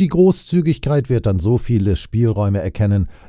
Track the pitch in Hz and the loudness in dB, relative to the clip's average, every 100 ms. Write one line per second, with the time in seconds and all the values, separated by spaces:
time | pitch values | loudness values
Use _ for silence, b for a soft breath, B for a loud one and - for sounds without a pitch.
0 | 185 170 185 180 - 175 160 156 - 147 | 0 4 4 2 0 0 0 -2 0 -2
1 | 127 120 113 95 87 120 - 117 98 90 | 0 0 0 0 0 0 0 0 0 -2
2 | - 110 113 101 101 101 92 - 104 101 | -2 -2 0 0 -2 -2 -4 -2 0 0
3 | 87 B | -2 B